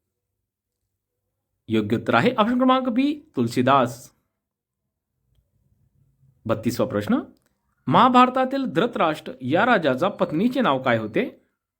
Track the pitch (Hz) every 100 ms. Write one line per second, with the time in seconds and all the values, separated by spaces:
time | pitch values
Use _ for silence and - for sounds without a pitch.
0 | _ _ _ _ _ _ _ _ _ _
1 | _ _ _ _ _ _ - 110 104 113
2 | - 117 196 254 214 247 262 262 262 226
3 | 285 302 - - 117 131 127 139 123 -
4 | - _ _ _ _ _ _ _ _ _
5 | _ _ _ _ _ _ _ _ _ _
6 | _ _ _ _ 110 113 120 - 104 104
7 | 104 262 392 _ _ _ _ _ - 165
8 | 247 247 247 254 254 269 247 143 233 226
9 | 170 151 - - 123 165 240 220 151 127
10 | 185 - 190 151 240 262 196 135 135 113
11 | 107 151 269 - _ _ _